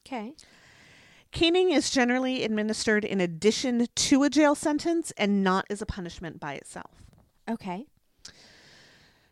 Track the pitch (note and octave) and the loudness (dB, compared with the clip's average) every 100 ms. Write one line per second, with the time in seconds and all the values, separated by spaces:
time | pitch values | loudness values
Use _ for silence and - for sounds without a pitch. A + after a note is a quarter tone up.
0 | - B3 G#3+ D#4 - _ _ - - - | -12 -10 -10 -14 -20 _ _ -20 -20 -20
1 | - _ _ - E4 F4 F#4 D4+ - C4+ | -20 _ _ 0 4 4 4 2 2 2
2 | A#3+ B3+ C4 B3+ A3 G#3+ G#3+ G#3+ - G#3 | 2 0 0 -2 -2 -2 -2 -2 0 0
3 | G#3 G3 F3+ D#3+ G3+ - C4 A#3+ A#3+ - | 0 0 -2 2 0 2 0 0 -2 -2
4 | - C4+ C#4+ C4 D4+ D4 D#4+ D4 E4+ E4+ | 2 4 4 4 4 4 0 0 0 -2
5 | - - G3+ G3+ F#3+ F#3+ - G3+ G#3+ - | -4 -2 0 2 2 0 -2 -6 -6 -8
6 | E3+ - E3+ E3 D3+ C#3 - - - - | -10 -12 -14 -12 -10 -12 -14 -16 -18 -20
7 | - - _ _ - A3+ F#3+ F3+ C#4+ _ | -20 -20 _ _ -8 -8 -8 -10 -12 _
8 | _ _ - - - - - - - _ | _ _ -20 -20 -20 -20 -20 -20 -20 _
9 | _ _ _ | _ _ _